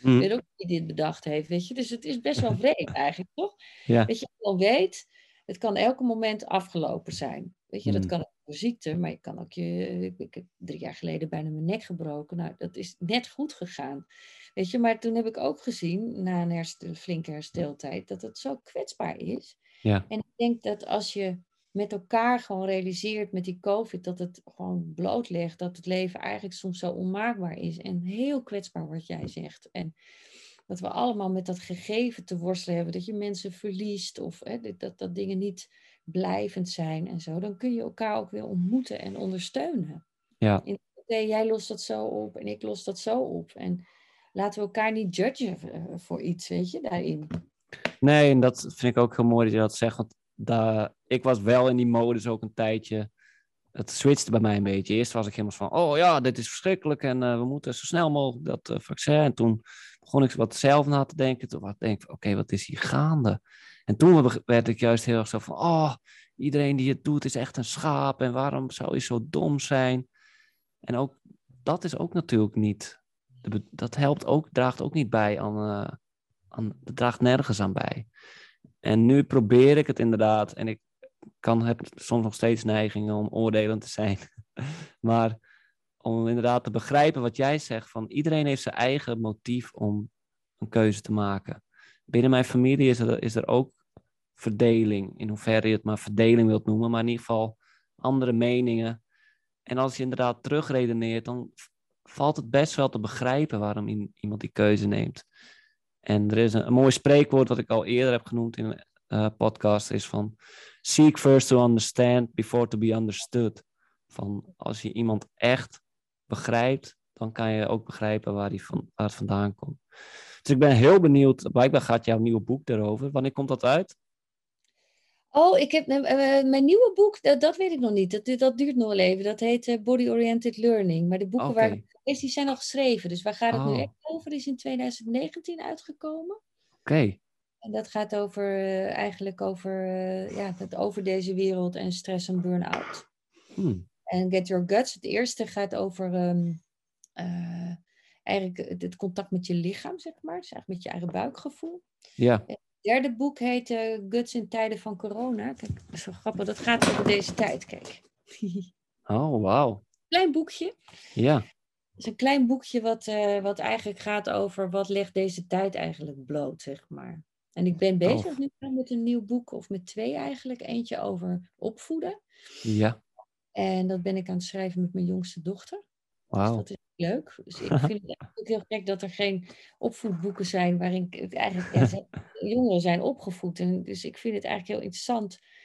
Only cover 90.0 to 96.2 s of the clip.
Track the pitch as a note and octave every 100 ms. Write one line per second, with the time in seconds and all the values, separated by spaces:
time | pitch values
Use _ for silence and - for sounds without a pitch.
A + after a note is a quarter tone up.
90 | G#2+ _ _ _ _ _ A2 A2+ A2 G#2
91 | - G#2+ G2+ G2 - - _ _ - _
92 | _ A#2+ C3 B2+ B2 B2+ B2+ C#3 C3+ A#2+
93 | A2+ A#2 A2+ A2+ - A#2+ C3 _ _ -
94 | _ _ _ _ - G#2 A#2+ A2+ G#2+ G#2
95 | F#2+ - G#2+ G#2+ - A2 A2 G#2+ A2 G#2+
96 | - G#2